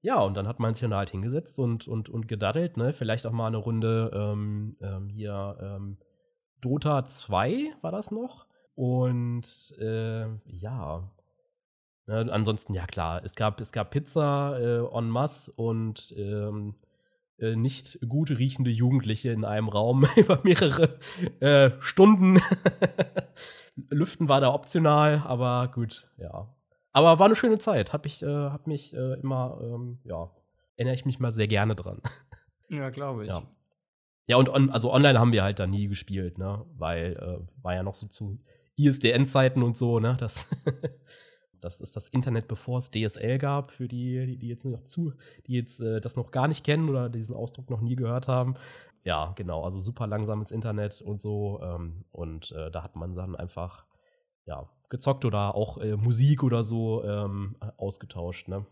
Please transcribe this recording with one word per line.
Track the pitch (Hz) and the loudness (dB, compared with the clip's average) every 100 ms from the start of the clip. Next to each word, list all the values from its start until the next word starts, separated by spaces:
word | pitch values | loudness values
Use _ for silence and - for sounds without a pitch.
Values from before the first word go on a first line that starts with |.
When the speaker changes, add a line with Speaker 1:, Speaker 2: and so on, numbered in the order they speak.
Speaker 1:
Ja, | 202 247 | 2 2
und | 98 98 | 2 0
dann | 104 | -4
hat | 120 | -2
man | 113 110 | -2 -2
sich | |
dann | 117 | -2
halt | 98 98 | -2 -2
hingesetzt | 95 110 143 170 - | -6 -4 -4 -6 -4
und, | 127 113 - | -2 -2 -4
und, | 113 107 | -8 -6
und | 113 113 | -8 -6
gedaddelt, | 107 104 139 175 143 | -2 -2 0 -2 -2
ne? | 123 | -2
Vielleicht | 151 113 113 117 | -2 -2 -2 -2
auch | |
mal | 113 113 | -4 -2
eine | 110 | -2
Runde, | 110 113 113 113 113 | -2 0 0 0 0
ähm, | 101 104 104 104 104 107 - | -2 -2 -2 -4 -6 -8 -8
ähm, | 98 95 98 | -8 -8 -8
hier, | 104 104 101 98 101 | -10 -8 -8 -8 -10
ähm, | 95 98 98 98 _ _ _ _ _ _ | -10 -10 -12 -14 _ _ _ _ _ _
Dota | 123 143 151 143 127 | -4 -2 0 0 -2
zwei | - - 92 123 247 302 302 | -8 -2 0 0 -2 -6 -8
war | 165 | -8
das | 190 214 | -8 -8
noch. | 214 247 - _ _ _ - | -8 -10 -14 _ _ _ -6
Und, | 123 127 127 123 120 120 120 - - - | -2 0 0 0 -2 -4 -8 -16 -18 -10
äh, | 110 113 113 113 110 110 - | -6 -4 -4 -6 -8 -10 -14
ja. | 90 101 127 76 82 95 _ _ _ _ _ _ _ _ _ - | -12 -10 -8 -8 -8 -10 _ _ _ _ _ _ _ _ _ -6
Ne, | 110 113 | -4 0
ansonsten, | 104 110 107 - | 0 0 -2 -4
ja | 95 87 | -6 -6
klar, | - 82 85 - | -4 -4 -4 -8
es | - | -2
gab, | 107 104 | -2 -2
es | 107 | -8
gab | 117 104 | -6 -4
Pizza, | 147 143 160 147 143 143 131 | -6 -4 -2 0 0 -2 -2
äh, | 120 120 120 117 | 0 0 -2 -4
en | 113 | -2
masse | 117 147 - - | -2 -2 -6 -14
und, | - 113 113 113 107 - - | -6 -2 -2 -4 -8 -12 -8
ähm, | 101 104 104 104 104 104 _ _ _ _ _ _ | -6 -4 -4 -6 -10 -12 _ _ _ _ _ _
äh, | 113 113 | -2 0
nicht | 123 135 - - 117 | -2 -4 -14 -10 -4
gut | 139 156 | -2 0
riechende | 123 131 131 127 | 0 0 0 0
Jugendliche | 113 123 135 107 110 127 | 2 2 2 0 -2 -2
in | 110 | -2
einem | 107 107 110 | -2 -2 0
Raum | 104 113 131 139 | 0 2 4 6
<laughs> | - | 8
über | 202 156 | 8 6
mehrere, | 190 175 160 135 165 - - - 180 - | 6 6 4 4 2 2 -16 -8 -8 0
äh, | 139 143 135 - | 6 8 8 6
Stunden. | - - 196 208 185 185 - 185 - - 180 - - - | -4 8 10 10 10 8 8 2 2 2 -2 0 -2 -2
<laughs> | - - - - - - 135 | -8 -18 -20 -20 -16 -16 -4
Lüften | 147 165 - 151 | 0 0 0 2
war | 139 | 6
da | 131 | 4
optional, | 147 - 175 160 151 151 147 143 | 2 0 4 6 6 6 4 0
aber | 123 127 123 127 | 0 2 0 0
gut, | 120 117 - _ - | -2 -4 -6 _ -16
ja. | 85 90 107 _ _ _ _ | -12 -12 -14 _ _ _ _
Aber | 135 165 165 | 8 10 10
war | 196 | 8
eine | 220 | 8
schöne | 247 214 | 4 4
Zeit, | - 156 98 | 4 2 0
hat | 151 147 | -4 -6
mich, | - | -6
äh, | 147 143 143 | -4 -2 -4
hat | 143 - | -6 -6
mich, | 147 - | -6 -6
äh, | - 131 135 | -6 -4 -4
immer, | 135 131 127 - | -4 -2 -4 -6
ähm, | 117 120 123 123 - | -8 -8 -8 -12 -10
ja, | 82 85 _ _ _ _ - | -8 -8 _ _ _ _ -4
erinnere | 123 127 | -2 -2
ich | 139 | -4
mich | 123 | -2
mal | 127 | -2
sehr | 110 104 | 0 2
gerne | 104 107 101 | 2 2 -2
dran. | 95 95 | -8 -10
<laughs> | - - _ - _ _ _ | -12 -14 _ -20 _ _ _
Speaker 2:
Ja, | 151 135 | -8 -8
glaub | 123 143 120 | -8 -8 -8
ich. | 107 | -6
Speaker 1:
Ja. | 87 - _ _ _ _ _ _ _ - | -8 -8 _ _ _ _ _ _ _ 4
Ja, | 120 | 6
und | 131 | 6
on-, | 139 135 | 6 4
also | 120 120 | 4 4
online | 131 143 123 | 8 8 8
haben | 120 | 6
wir | 110 | 6
halt | 98 104 | 2 0
da | 92 | -2
nie | 101 101 | 0 -2
gespielt, | 98 - 95 90 87 | -6 -6 -4 -4 -6
ne, | 95 101 170 151 | -6 -8 -10 -6
weil, | 80 82 85 85 | -4 -2 -4 -6
äh, | 90 87 87 - | -8 -10 -12 -10
war | 92 | -4
ja | 90 | -4
noch | 95 - | -4 -8
so | 104 | -16
zu | - 104 104 _ _ _ - | -10 -10 -10 _ _ _ 2
I-S-D-N-Zeiten | 147 135 113 120 135 139 131 131 | 4 4 4 4 4 4 4 4
und | 120 117 | 0 0
so, | 120 117 | 0 2
ne, | 113 127 | 2 0
das, | 113 - - 147 - - - - | -4 -8 -8 -6 -4 -4 -8 -10
<laughs> | _ - - _ _ _ | _ -20 -20 _ _ _
das | 87 - | -14 -12
ist | 85 - | -14 -14
das | - | -4
Internet, | 127 131 113 - | -4 -2 -4 -4
bevor | 107 - 123 | -10 -4 -6
es | 123 | -4
D | 110 | -4
S | 107 - | -2 -2
L | 110 131 | -2 0
gab, | 139 143 139 | 0 -4 -6
für | - 123 | -10 -8
die, | 123 127 127 127 | -6 -4 -4 -4
die, | 127 | -6
die | 120 | -10
jetzt | 117 135 | -8 -8
noch | 117 | -8
zu-, | - - 165 - - - - | -8 -6 -6 -8 -20 -20 -4
die | |
jetzt, | 123 123 - | -4 -4 -6
äh, | 113 110 | -4 -4
das | 117 - | -4 -6
noch | 117 | -4
gar | 131 143 | 0 0
nicht | 151 | 0
kennen | - 151 156 | 0 0 0
oder | 135 123 | 0 -2
diesen | 117 110 117 | -6 -8 -8
Ausdruck | 117 - 131 | -8 -10 -8
noch | 113 | -4
nie | 117 123 | -2 -2
gehört | 117 123 127 | -2 -2 0
haben. | 127 127 131 - - - _ | 0 0 -4 -12 -20 -20 _
Ja, | 92 80 82 95 | -2 -2 -2 -6
genau, | 90 80 | -6 -6
also | 90 95 | -6 -6
super | 98 123 110 | -8 -6 -4
langsames | 107 107 107 104 | -4 -4 -4 -6
Internet | 110 110 104 104 - | -6 -6 -4 -6 -8
und | - 101 | -10 -8
so, | 107 104 101 101 | -6 -4 -4 -6
ähm, | 90 87 85 85 - | -8 -8 -8 -12 -16
und, | - 82 80 - | -12 -10 -10 -12
äh, | 78 80 | -12 -10
da | 80 | -10
hat | 80 78 | -12 -12
man | 87 90 | -10 -8
dann | 92 87 | -10 -10
einfach, | 90 - 90 - _ _ _ _ _ _ - | -12 -10 -12 -14 _ _ _ _ _ _ -14
ja, | 69 - _ _ | -14 -14 _ _
gezockt | 127 - 131 120 | -4 -2 0 0
oder | 104 101 101 | 0 -2 -2
auch, | 107 - | -4 -6
äh, | 107 107 | -4 0
Musik | 117 113 139 139 | 0 4 4 4
oder | 135 117 | 2 0
so, | 110 117 113 113 | -2 -2 -2 -2
ähm, | 104 104 101 98 98 - 107 - | -4 -4 -4 -4 -8 -10 -14 -8
ausgetauscht, | 98 - - 90 87 87 - | -10 -10 -14 -10 -10 -10 -10
ne? | 98 104 | -10 -10